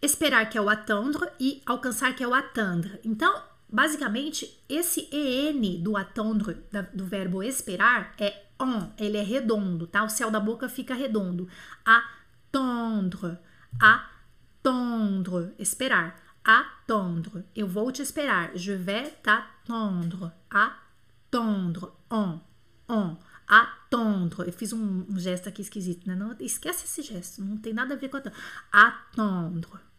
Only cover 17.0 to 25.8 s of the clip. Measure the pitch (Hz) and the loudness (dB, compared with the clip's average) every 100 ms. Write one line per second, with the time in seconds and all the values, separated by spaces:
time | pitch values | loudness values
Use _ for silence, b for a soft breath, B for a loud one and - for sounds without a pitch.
17 | 185 170 160 - 185 - 202 180 233 262 | 0 -4 -6 -10 -14 -6 -4 -2 -2 -4
18 | 277 - 285 196 165 180 175 196 180 208 | -6 -2 0 2 0 -6 -6 -4 -2 -4
19 | 285 - - 214 233 - - 233 214 180 | -4 -6 2 2 2 -18 -8 -4 -2 -2
20 | 170 180 175 - _ 202 214 - - _ | -2 -4 -10 -12 _ 2 2 0 -20 _
21 | _ - _ 254 226 202 180 170 180 - | _ -20 _ -2 0 0 -2 -4 -8 -16
22 | - 226 196 160 - - - _ - 233 | -6 -2 -2 -4 -12 -20 -20 _ -4 -2
23 | 185 160 B B - - - - - 240 | -2 -4 B B 6 8 8 -2 -4 0
24 | 226 202 175 165 175 175 220 226 214 185 | 2 2 0 -2 -8 -6 -6 -4 -2 -2
25 | 185 196 180 180 185 214 196 214 | -4 -4 -2 -4 -6 -10 -10 -8